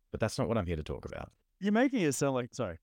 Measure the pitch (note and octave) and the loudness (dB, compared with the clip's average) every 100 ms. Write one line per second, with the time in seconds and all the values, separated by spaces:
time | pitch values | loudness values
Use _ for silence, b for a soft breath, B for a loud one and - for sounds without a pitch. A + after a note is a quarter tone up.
0 | _ - A2 - B2 A2+ F2+ D#2+ D2+ B1 | _ -2 -2 0 0 0 0 -2 -4 -8
1 | - - - _ _ _ G3 G#3+ C4+ B3+ | -8 -10 -12 _ _ _ 2 4 4 4
2 | D#3+ B2+ C#3+ C3 A#2+ - G#2+ E2 | 2 2 2 0 -2 -4 -6 -6